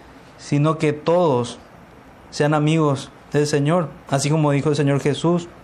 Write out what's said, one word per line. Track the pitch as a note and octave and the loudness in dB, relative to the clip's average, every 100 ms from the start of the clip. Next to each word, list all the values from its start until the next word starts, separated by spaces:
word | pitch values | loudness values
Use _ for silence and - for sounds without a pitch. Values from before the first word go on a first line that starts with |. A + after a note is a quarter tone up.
| - - - - | -20 -20 -20 -20
sino | - C#3+ D3+ D#3 | -4 0 0 0
que | D3+ | -2
todos | D3+ E3 F3 E3+ B2 A#2+ - - - - - - - - | -2 0 2 2 0 -2 -10 -20 -20 -20 -20 -20 -20 -10
sean | - D3 | -2 0
amigos | D3+ D3+ D#3+ D3+ C3+ - - - | 2 2 2 2 0 -6 -20 -4
del | D3 D3 | -2 0
Señor, | D3 C#3+ F3+ D3 - - | 0 0 0 -2 -8 -4
así | C#3 C#3+ | -2 0
como | D#3+ D3 | 2 2
dijo | C#3+ D3+ | 2 0
el | D3 | 0
Señor | C#3 C#3 | 0 0
Jesús | D3 C3 E3 F3 E3+ - | 0 0 0 -2 -4 -16